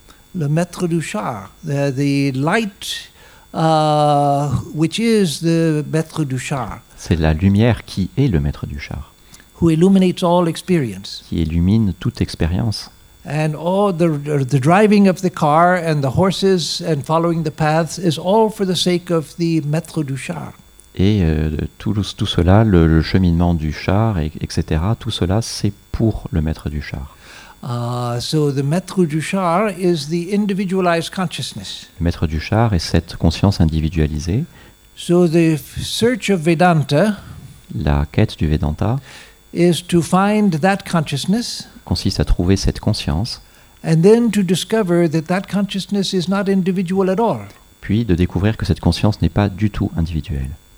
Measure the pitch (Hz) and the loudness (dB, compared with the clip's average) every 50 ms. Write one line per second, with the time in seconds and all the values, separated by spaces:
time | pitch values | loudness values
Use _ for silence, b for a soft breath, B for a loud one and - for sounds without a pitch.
0 | _ - b b b b - 185 147 143 151 165 180 - - - 180 170 170 170 | _ -20 b b b b -8 -4 -2 0 0 0 0 -2 -4 -4 -2 -2 0 -2
1 | 143 - - 214 - 151 120 101 95 - - - - 156 143 139 143 143 127 131 | -2 -4 -6 -6 -6 -6 -8 -10 -12 -16 -18 -12 -8 -4 -2 0 0 0 0 0
2 | 143 143 139 139 139 139 127 131 139 160 190 233 226 202 - - - - - - | 0 0 2 0 0 0 0 0 0 0 2 0 0 -2 -6 -10 -12 -10 -10 -10
3 | - - B B B B B B B B - 180 160 160 160 156 156 151 151 151 | -12 -16 B B B B B B B B -4 0 2 2 4 4 2 2 2 2
4 | 147 147 147 143 143 143 143 139 143 143 - - - - 247 151 160 160 - - | 4 4 4 2 2 2 0 0 0 -2 -4 -4 -6 -6 -4 -2 -2 -2 -2 0
5 | 226 233 226 214 196 160 135 - 165 165 165 165 165 160 156 151 143 139 143 160 | 0 2 2 2 2 0 -2 -2 0 0 2 2 2 2 0 -2 -2 -2 -2 -4
6 | 160 - - 160 156 131 131 127 - - 151 131 117 98 87 - - _ - - | -4 -4 -4 -4 -4 -4 -4 -6 -6 -6 -6 -6 -6 -8 -10 -12 -16 _ -20 -8
7 | - - 95 80 78 78 80 78 95 98 98 101 113 123 107 - - - - - | -4 -2 0 2 2 2 2 4 4 4 6 6 4 4 2 0 -4 -8 -6 -6
8 | 92 - - 135 139 139 90 76 71 73 - - - - 73 71 - - - 73 | -6 -2 0 0 0 2 2 2 0 0 -4 -6 -8 -10 -10 -10 -10 -10 -10 -12
9 | 73 - _ _ B B B B B B B - 170 165 160 156 175 196 196 190 | -12 -14 _ _ B B B B B B B 0 2 2 4 4 4 6 6 6
10 | 185 180 170 - 185 170 175 180 180 165 151 - - - 185 165 135 110 95 95 | 4 2 0 0 0 2 2 2 2 0 -2 -4 -2 0 0 0 0 -2 -6 -10
11 | 101 - - - - - - 87 82 78 82 85 85 92 104 113 110 98 85 - | -12 -14 -16 -16 -12 -6 -4 -2 -2 0 0 2 2 4 4 4 2 0 -2 -2
12 | - 120 - - 98 - - - 87 82 87 92 120 113 101 - - - - - | -4 -4 -2 -2 -4 -4 -2 -2 -2 -2 0 0 -2 -2 -4 -6 -10 -16 -20 -20
13 | - - - - - 160 139 151 156 156 151 147 156 175 190 196 208 202 185 156 | -20 -20 -20 -18 -12 -6 -4 -2 -2 -2 -2 -4 -4 -2 0 2 2 0 2 2
14 | 175 170 151 143 143 147 151 139 135 123 143 135 123 156 175 202 220 202 214 202 | 0 0 0 -2 -2 -2 -2 -2 0 0 0 2 4 4 6 6 6 6 6 6
15 | 202 190 175 - - 175 - - 165 147 147 160 175 180 185 180 165 165 156 147 | 4 4 2 2 -2 -4 -2 0 0 2 4 6 6 4 4 2 0 0 0 0
16 | 135 131 117 165 185 190 - - 196 196 190 175 147 - - - 175 175 160 143 | 0 0 0 2 2 2 2 0 2 2 2 2 0 -4 -6 -6 -4 -2 -2 -2
17 | 127 - 160 165 170 170 170 165 156 156 147 - 160 151 156 165 170 151 - - | -2 -2 0 0 0 0 0 -2 -4 -4 -2 -2 0 0 2 0 0 -2 -4 -4
18 | 190 175 135 165 160 180 202 226 220 214 214 - 202 185 180 - - 180 175 170 | -2 -2 -2 -2 0 2 2 4 2 2 0 -2 -2 -2 -2 0 0 0 0 0
19 | 180 - 175 165 147 - - - 170 165 165 160 143 147 151 165 165 - - 165 | 0 -2 -2 -2 -2 -4 -6 -4 -2 0 0 0 0 -2 -2 -4 -4 -4 -6 -6
20 | 151 131 135 127 - - - 139 - 101 - - - _ - - - - - - | -4 -4 -6 -8 -8 -8 -10 -10 -12 -14 -16 -18 -20 _ -20 -20 -20 -10 -4 0
21 | 90 101 107 104 85 80 78 78 78 78 76 - 76 76 - - - 113 101 104 | 2 2 4 4 2 2 2 0 0 -2 -2 -4 -4 -6 -8 -6 -6 -4 -2 -2
22 | 98 - - - 113 - - 87 82 87 95 107 117 110 95 85 80 80 80 80 | -4 -4 -4 -4 -4 -2 2 2 4 6 6 6 6 6 6 6 6 6 6 4
23 | 76 - - 92 95 87 85 82 87 87 87 80 78 76 76 - - - 92 104 | 4 2 2 2 4 4 4 4 2 2 2 0 -2 -4 -6 -4 -2 0 0 2
24 | 113 113 104 82 76 76 - - - - - 87 82 - 87 78 82 104 117 - | 2 0 0 -2 -4 -4 -6 -8 -10 -6 -4 -4 -2 -2 -2 -2 0 -2 -2 -4
25 | - 113 - - - 85 92 113 113 - - - - 104 98 - - _ - - | -4 -6 -4 -2 0 0 0 0 -2 -4 -6 -4 -4 -4 -4 -6 -10 _ -4 0
26 | 117 110 104 - - - - 85 76 78 78 - - 78 76 76 73 - - 69 | 0 0 0 -2 -4 -4 -2 -2 -2 -2 -4 -4 -6 -6 -6 -6 -8 -8 -8 -10
27 | 67 - - B B B B B B B B B - 131 120 120 120 120 123 120 | -10 -12 -14 B B B B B B B B B -8 -6 -6 -4 -4 -4 -4 -4
28 | 123 120 120 123 - - - 156 151 143 131 139 135 139 156 185 185 - - 185 | -4 -4 -4 -4 -4 -2 0 0 0 0 0 -2 -2 0 -2 -2 -4 -2 0 0
29 | 180 147 147 160 147 - 190 196 185 170 165 185 220 214 180 175 190 175 175 156 | 0 0 0 -2 -4 -2 -2 -2 0 0 2 2 0 0 -2 -2 0 0 0 0
30 | 139 147 170 175 170 180 208 202 214 196 202 180 208 175 190 190 185 175 170 170 | -2 -4 -4 -4 -2 -2 0 0 0 0 0 -2 -2 -2 0 0 2 2 2 0
31 | 156 - - - 185 165 - - 127 - - 101 95 - - - - - - - | -2 -4 -6 -6 -6 -4 -6 -8 -10 -10 -10 -12 -14 -14 -14 -16 -16 -16 -6 -2
32 | 82 85 - - 87 80 78 78 - - 98 110 120 113 98 82 - - - 82 | -2 -2 0 -2 -2 -4 -2 -4 -4 -2 0 2 2 2 0 -2 -2 0 0 0
33 | - - - - - 85 - - - 98 98 - 85 80 78 80 78 78 - 78 | 0 -2 -4 -2 0 0 0 2 2 2 2 4 2 2 2 0 0 0 0 0
34 | 76 73 78 76 71 85 92 127 170 - B B B B B B B B - - | 0 0 0 -4 -4 -2 -2 -2 -2 -6 B B B B B B B B -20 -10
35 | - - 175 180 180 165 151 170 165 160 156 143 - - - - - - - - | -2 0 2 4 4 4 4 4 4 2 2 0 -4 -8 -10 -10 -8 -6 -4 0
36 | 220 233 254 196 - - 196 175 147 175 170 147 180 180 170 156 131 - 147 147 | 0 0 0 0 -2 -2 -2 0 2 2 2 4 4 4 4 4 2 2 2 2
37 | 190 220 196 - B B B B B B B B B - 175 120 76 73 71 71 | 2 2 0 -2 B B B B B B B B B -10 -6 -2 0 0 2 2
38 | 78 - - - 107 107 - - 85 76 78 76 76 73 78 - 95 104 127 139 | 0 0 0 0 0 0 0 -2 -2 0 0 0 0 -2 -2 -2 -2 -2 -2 -4
39 | B B B B B B B B B _ - 175 170 175 165 143 - - 175 170 | B B B B B B B B B _ -2 2 2 2 2 0 -2 0 0 0
40 | 147 - 180 185 196 202 214 214 208 202 160 151 151 190 202 190 - - - 170 | 2 2 2 2 2 2 2 2 2 2 2 2 2 0 0 0 -2 -2 -2 -2
41 | 143 - 147 135 - - 196 247 226 - - - - - - - - - 95 - | 0 -2 -4 -4 -2 0 0 0 -2 -4 -8 -12 -14 -16 -20 -10 -6 -4 -4 -2
42 | - 98 - - - - - - 87 87 98 95 - - - - - - 104 - | -2 -2 -2 0 0 0 0 2 2 2 2 2 2 0 -2 -2 -2 -2 -2 -2
43 | - - 71 82 110 - - - - b b b b b b b b 160 165 160 | -2 -2 -2 -2 -2 -4 -8 -12 -16 b b b b b b b b 0 2 4
44 | 165 202 220 233 240 226 190 208 196 170 190 - - - 220 226 214 170 175 175 | 6 6 6 6 4 2 2 0 0 0 0 -2 -2 -2 -2 0 0 2 2 2
45 | 170 165 139 160 151 - 180 196 185 - 165 202 202 196 - 196 - - 196 202 | 2 2 0 -2 -2 -2 -2 -4 -4 -4 -4 -2 -2 -2 -4 -6 -6 -4 -2 -2
46 | 185 - 202 185 160 180 196 196 202 196 196 196 175 190 180 190 190 165 190 196 | -2 -2 -2 -2 -2 0 -2 0 0 0 0 0 0 0 -2 -2 -2 -2 0 0
47 | 190 185 190 185 233 214 147 113 101 95 - - _ _ _ _ - - 98 113 | 0 0 0 0 0 0 -2 -4 -8 -14 -18 -20 _ _ _ _ -4 -2 0 0
48 | 120 104 87 80 90 - - 90 92 107 110 - - - - - - 107 - - | 2 2 2 2 2 0 0 0 0 0 0 0 -2 -2 -2 0 0 -2 -2 0
49 | - 104 - - - 82 - 104 104 98 92 90 104 104 - - 98 - - 82 | 0 -2 0 0 -2 -2 0 0 0 0 0 -2 -2 -2 -2 -2 -4 -4 -2 -4
50 | 82 82 82 78 71 - 73 69 67 67 69 - _ _ - | -4 -4 -4 -6 -6 -6 -6 -6 -6 -8 -10 -12 _ _ -14